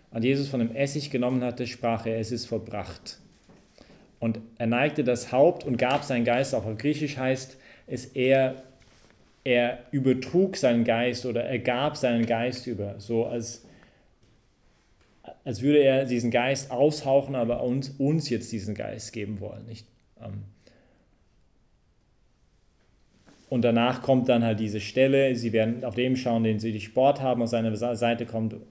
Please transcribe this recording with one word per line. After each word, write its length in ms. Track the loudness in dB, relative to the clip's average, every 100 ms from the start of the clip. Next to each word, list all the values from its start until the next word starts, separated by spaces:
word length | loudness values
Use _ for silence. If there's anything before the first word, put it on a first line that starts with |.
| _
Als 140 | -2
Jesus 240 | 0 0 0
von 100 | -2
dem 160 | -2
Essig 360 | -2 -2 -4 -4
genommen 340 | -2 0 0
hatte, 240 | -2 -4 -8
sprach 360 | -4 -2 -2
er, 140 | -2 -4
„Es 140 | -4
ist 140 | -6 -6
vollbracht.“ 760 | -6 -6 -10 -10 -14 -18 -20 -20 _ _ -20 _ -20 -20 -20 _ _
Und 220 | -4 -4 -8 -6
er 80 | -2
neigte 380 | 0 0 0
das 260 | 0 -2 0
Haupt 320 | 4 4 4
und 140 | -2 0
gab 260 | 0 0
seinen 220 | 0 0
Geist 320 | 2 0 0 -2
auf. 100 | -4
Auf 120 | -4
Griechisch 380 | -2 -2 -4 -2
heißt 400 | -2 -2 -6 -20 -20 -20 -12
es, 200 | -10 -6
er, 580 | 0 4 4 4 -2 -16 _ _ _ _ _ _ _
er 400 | 0 2 2 -2 -6
übertrug 640 | 0 2 2 2 2 2 2
seinen 260 | 2 4
Geist 420 | 4 2 0 -2 -4
oder 180 | -4
er 160 | -2 -2
gab 360 | 0 0 -2 0
seinen 300 | 0 2 2
Geist 400 | 0 0 -4 -8
über, 320 | -6 -8 -10
so 280 | -4 -2 -2
als, 380 | -4 -8 -12 -20 -20 -20 _ _ _ _ _ _ _ _ _ _ _ _ _ -20 -12
als 180 | -8 -2
würde 160 | 4 6
er 280 | 6 4 2
diesen 260 | 0 2
Geist 400 | 2 2 -2 -4
aushauchen, 640 | 2 2 2 2 2 2 -2
aber 260 | 0 0
uns, 280 | 0 -2 -4 -2
uns 320 | 0 2 0
jetzt 200 | -4 -4
diesen 240 | -8 -6
Geist 380 | -6 -8 -10 -10
geben 260 | -10 -8 -8
wollen, 280 | -10 -12 -14
nicht? 200 | -16 -18 _ _ _
Ähm, 200 | -14 -12 -14 -20 _ _ _ _ _ _ _ _ _ _ _ _ _ _ _ _ _ _ _ _ _ _ _ _ _ _ _ _ _
und 140 | 2
danach 400 | 4 4 4 2
kommt 260 | 2 4 4
dann 160 | 4
halt 160 | 2 0
diese 200 | -2 -4
Stelle, 540 | -2 4 4 6 4
sie 180 | 0 0
werden 320 | 2 2 -2
auf 120 | -4 -2
dem 200 | 0 0
schauen, 280 | 0 2
den 160 | 2 0
sie 100 | -2
durchbohrt 500 | -6 -4 2 4 4
haben, 220 | 0 0
aus 80 | 0
seiner 240 | 0 -2 -2
Sa-, 200 | -4 0
Seite 280 | 0 0
kommt 300 | -4 -4 -4 -6 -14